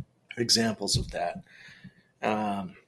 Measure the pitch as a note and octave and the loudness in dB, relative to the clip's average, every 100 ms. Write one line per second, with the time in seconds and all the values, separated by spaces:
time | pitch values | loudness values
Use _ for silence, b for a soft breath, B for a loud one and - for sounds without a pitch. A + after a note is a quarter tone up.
0 | - _ - - A#2 A2+ A2+ G#2 G2+ - | -14 _ -10 -2 4 4 4 0 0 0
1 | - - - F#3+ - B B B B B | 0 -2 -4 -4 -12 B B B B B
2 | B B A2 G#2+ G#2+ G2 F2+ - | B B -2 0 0 -2 -6 -10